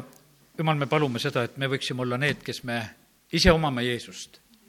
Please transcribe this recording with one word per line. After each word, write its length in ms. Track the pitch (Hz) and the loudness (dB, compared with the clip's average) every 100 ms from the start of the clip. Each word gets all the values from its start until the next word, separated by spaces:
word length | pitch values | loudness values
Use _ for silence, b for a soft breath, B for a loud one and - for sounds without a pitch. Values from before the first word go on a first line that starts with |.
| 120 - _ _ _ - | -4 -16 _ _ _ -4
Jumal, 220 | 160 151 | 0 0
me 80 | 131 | 2
palume 320 | 156 147 117 | 2 2 0
seda, 240 | 143 131 | -2 -2
et 160 | 117 - | -2 -2
me 80 | 135 | -2
võiksime 380 | 131 - 127 127 | -2 -4 -4 -2
olla 120 | 123 | 0
need, 180 | 143 - - | -2 -2 -6
kes 160 | - | -8
me 160 | 123 117 107 - _ _ - 165 | -6 -6 -6 -14 _ _ -4 4
ise 160 | 185 | 6
omame 320 | 160 156 123 | 6 4 0
Jeesust 560 | 123 120 - - - - _ _ | -2 -4 -8 -16 -16 -20 _ _